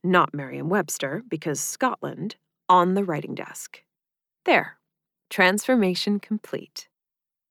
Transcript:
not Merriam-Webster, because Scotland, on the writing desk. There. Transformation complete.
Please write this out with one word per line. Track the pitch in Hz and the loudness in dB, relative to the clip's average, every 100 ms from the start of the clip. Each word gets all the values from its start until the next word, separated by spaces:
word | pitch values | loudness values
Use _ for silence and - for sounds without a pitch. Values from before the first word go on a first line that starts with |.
not | 180 180 151 | 2 4 4
Merriam-Webster, | 147 131 139 151 202 151 - 135 180 254 | -2 -8 -6 -2 0 -2 -4 -6 -6 -6
because | 151 160 139 | -6 -4 -4
Scotland, | - - 262 - 143 - 208 - _ _ - | -6 -2 -2 -2 -8 -8 -10 -10 _ _ 4
on | 180 175 | 6 6
the | 196 | 2
writing | 185 147 - | -2 -4 -6
desk. | - - - - - _ _ _ _ _ _ | -10 -12 -14 -16 -20 _ _ _ _ _ _
There. | - 226 - - _ _ _ _ - | 2 2 2 -10 _ _ _ _ -6
Transformation | - 185 208 - 247 185 175 202 208 | 2 4 4 2 2 2 0 -2 -4
complete. | - 214 - - - - - _ _ _ _ _ _ | -4 -8 -6 -10 -10 -18 -18 _ _ _ _ _ _